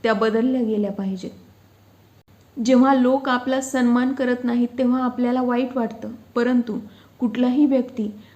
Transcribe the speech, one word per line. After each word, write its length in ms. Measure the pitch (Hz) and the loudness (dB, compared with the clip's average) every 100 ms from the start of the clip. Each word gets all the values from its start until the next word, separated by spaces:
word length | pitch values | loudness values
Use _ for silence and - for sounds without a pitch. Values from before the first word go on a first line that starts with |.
त्या 100 | 226 | 0
बदलल्या 500 | 208 220 220 254 254 | 2 2 2 0 0
गेल्या 300 | 220 214 202 | 0 0 -2
पाहिजेत. 380 | 202 190 185 - - - - _ _ _ _ _ _ _ - _ - | -2 -6 -6 -10 -16 -20 -20 _ _ _ _ _ _ _ -20 _ -6
जेव्हा 300 | 233 254 269 | 4 6 6
लोक 340 | 269 247 269 269 | 4 4 2 0
आपला 320 | 247 254 262 | -2 0 -4
सन्मान 520 | 262 262 240 240 254 | -2 0 2 2 0
करत 320 | 269 254 247 | -2 -2 -2
नाहीत, 240 | 240 240 240 247 | -2 -2 -2 0
तेव्हा 260 | 247 254 | 0 0
आपल्याला 380 | 254 247 247 254 | -2 -2 -2 0
वाईट 340 | 247 240 254 254 | 0 -2 -2 -2
वाटतं, 320 | 220 220 214 233 - | -4 -6 -14 -16 -8
परंतु 440 | 240 240 247 233 208 - - - - | -2 2 2 0 -6 -10 -20 -20 -6
कुठलाही 480 | 240 233 247 254 294 | -4 0 0 2 4
व्यक्ती 440 | 262 254 - 208 - - | 2 -2 -4 -8 -8 -20